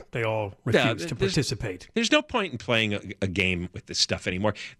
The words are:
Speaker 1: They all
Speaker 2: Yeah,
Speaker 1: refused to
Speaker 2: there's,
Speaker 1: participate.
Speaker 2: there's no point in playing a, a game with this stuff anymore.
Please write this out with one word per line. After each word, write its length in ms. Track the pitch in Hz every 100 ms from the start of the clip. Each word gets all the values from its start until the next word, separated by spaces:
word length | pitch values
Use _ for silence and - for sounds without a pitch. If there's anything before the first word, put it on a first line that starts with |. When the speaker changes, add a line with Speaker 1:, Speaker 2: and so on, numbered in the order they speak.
| -
Speaker 1:
They 140 | 127
all 300 | 113 110 104 - -
Speaker 2:
Yeah, 220 | 160 117
Speaker 1:
refused 200 | 110 170
to 40 |
Speaker 2:
there's, 180 | 113 196
Speaker 1:
participate. 560 | 170 131 113 110 90 -
Speaker 2:
there's 160 | - 233
no 120 | 302
point 280 | 302 247 196
in 60 | 120
playing 360 | - 113 110
a, 60 | 104 95 -
a 60 | 98
game 400 | 90 92 90 87
with 140 | - -
this 120 | -
stuff 260 | - 90 -
anymore. 280 | 90 104 101 - -